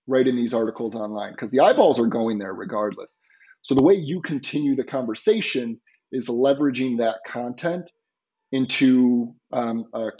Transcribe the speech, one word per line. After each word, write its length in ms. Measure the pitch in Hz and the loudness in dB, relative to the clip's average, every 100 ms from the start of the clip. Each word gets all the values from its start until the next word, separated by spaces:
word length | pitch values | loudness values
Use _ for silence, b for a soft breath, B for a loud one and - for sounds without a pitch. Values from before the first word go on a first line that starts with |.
| - | 0
right, 200 | 131 131 | 2 2
in 100 | 123 | 2
these 180 | 120 | 0
articles 400 | 120 113 - 117 | 0 -2 -4 -6
online, 400 | 113 107 107 104 | -6 -8 -8 -10
'cause 160 | - 110 | -10 0
the 100 | 127 | 4
eyeballs 380 | 185 - 165 120 | 6 6 4 4
are 80 | 117 | 2
going 320 | 117 113 107 | 2 -2 -2
there 160 | 95 | -6
regardless. 680 | 98 98 107 107 101 - - b b b b | -8 -6 -4 -4 -6 -16 -20 b b b b
So 140 | - | 0
the 80 | 135 | 4
way 120 | 151 | 6
you 280 | 175 143 180 | 4 0 -6
continue 520 | - 139 - 143 143 | -6 -6 -6 -2 -2
the 100 | 131 | -2
conversation 960 | 123 135 117 107 214 220 - 131 117 113 _ _ - | -2 -4 -4 -2 0 0 0 -4 -4 -8 _ _ -10
is 160 | 127 117 | -8 -4
leveraging 720 | 120 135 139 147 123 131 117 | 0 2 2 0 0 -2 -2
that 260 | 113 110 - | -2 -4 -10
content 640 | 120 120 123 170 180 175 _ _ _ _ _ - | -10 -10 -6 -6 -6 -10 _ _ _ _ _ -6
into, 840 | 131 127 - 135 127 123 120 120 - - | -4 -2 2 4 6 4 2 -2 -10 -10
um, 340 | 127 117 113 113 | -6 -4 -6 -8
uh, 180 | 117 110 | -8 -8